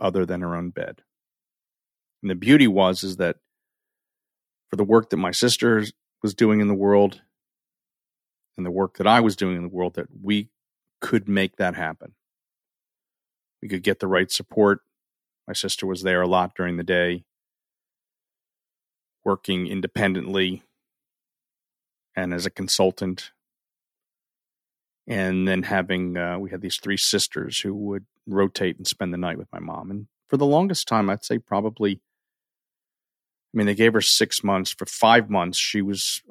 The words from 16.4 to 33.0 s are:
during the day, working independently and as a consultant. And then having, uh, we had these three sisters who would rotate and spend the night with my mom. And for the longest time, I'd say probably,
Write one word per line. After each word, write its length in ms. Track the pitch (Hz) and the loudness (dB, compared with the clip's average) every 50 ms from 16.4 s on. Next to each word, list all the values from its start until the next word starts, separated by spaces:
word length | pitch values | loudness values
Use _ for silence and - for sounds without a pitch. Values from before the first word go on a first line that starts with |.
| 90 90 - | 2 0 -2
during 220 | - 90 87 87 85 | -6 -6 -4 -4 -4
the 40 | 85 | -2
day, 420 | 92 90 87 87 87 87 87 - _ _ _ _ _ _ _ _ _ _ _ _ _ _ _ _ _ _ _ _ _ _ _ _ _ _ _ _ _ _ _ _ _ _ _ _ _ _ _ - | 0 0 2 2 0 -2 -6 -8 _ _ _ _ _ _ _ _ _ _ _ _ _ _ _ _ _ _ _ _ _ _ _ _ _ _ _ _ _ _ _ _ _ _ _ _ _ _ _ -2
working 420 | 101 98 - - - 95 90 90 | -2 -2 -2 -2 -4 -4 -4 -4
independently 960 | - 98 98 90 - - - 104 95 92 90 62 90 95 98 95 92 92 92 - _ _ _ _ _ _ _ _ _ _ _ _ _ _ _ _ _ _ _ _ _ _ _ _ _ _ _ _ _ - | -4 -4 -6 -6 -4 -2 0 0 0 0 -2 -4 -4 -2 0 0 0 -2 -6 -12 _ _ _ _ _ _ _ _ _ _ _ _ _ _ _ _ _ _ _ _ _ _ _ _ _ _ _ _ _ -8
and 160 | 92 92 90 90 | -6 -4 -4 -4
as 140 | 87 87 | -4 -6
a 40 | 95 | -6
consultant. 800 | - - 98 92 - - 98 95 92 - 101 92 92 - - - _ _ _ _ _ _ _ _ _ _ _ _ _ _ _ _ _ _ _ _ _ _ _ _ _ _ _ _ _ _ _ _ _ _ _ - | -6 -6 -4 -2 0 2 2 2 0 -2 -4 -6 -6 -6 -10 -16 _ _ _ _ _ _ _ _ _ _ _ _ _ _ _ _ _ _ _ _ _ _ _ _ _ _ _ _ _ _ _ _ _ _ _ -6
And 400 | 120 98 95 92 92 92 92 95 | -4 -2 -2 0 0 0 0 0
then 160 | 95 92 90 | 0 0 -2
having, 520 | - 101 95 90 92 92 92 92 90 87 | 0 0 -2 0 0 -2 -4 -4 -4 -4
uh, 220 | 90 87 87 87 92 | -4 -4 -4 -6 -6
we 120 | 98 90 | -8 -10
had 100 | 92 90 | -10 -10
these 180 | 101 90 - - | -8 -8 -8 -6
three 180 | - 101 101 95 | -4 -4 -4 -2
sisters 600 | - - - - - - - - - - - - | 0 0 0 0 -2 -2 -4 -6 -8 -6 -6 -6
who 160 | - 101 98 | -6 -6 -6
would 300 | 104 104 101 98 98 98 _ _ _ _ - | -6 -6 -6 -6 -8 -10 _ _ _ _ -4
rotate 480 | 98 98 98 95 - - 98 90 - | 0 0 0 0 0 -2 -4 -4 -4
and 100 | - - | -4 -6
spend 260 | - - - 98 90 87 | -6 -6 -4 -4 -4 -4
the 60 | 87 | -4
night 200 | 90 87 80 - | -4 -4 -6 -8
with 100 | - - | -10 -12
my 80 | - 85 | -14 -14
mom. 320 | 82 82 80 80 - 92 | -12 -12 -12 -12 -10 -10
And 160 | 98 104 107 - _ _ _ _ | -12 -12 -12 -14 _ _ _ _
for 80 | - | 0
the 100 | 135 143 | 0 2
longest 400 | 143 147 160 185 196 180 - - | 4 4 4 2 2 0 -4 -2
time, 240 | - 120 110 104 95 | 0 0 2 2 0
I'd 140 | 98 101 - | -2 -4 -4
say 140 | - 120 117 | -4 -4 -4
probably, 600 | - - 101 98 107 110 113 - 107 101 98 - _ _ _ _ _ _ _ _ _ _ _ _ _ _ _ _ _ _ _ _ | -4 -2 -2 -2 -2 -2 -2 0 0 0 0 -2 _ _ _ _ _ _ _ _ _ _ _ _ _ _ _ _ _ _ _ _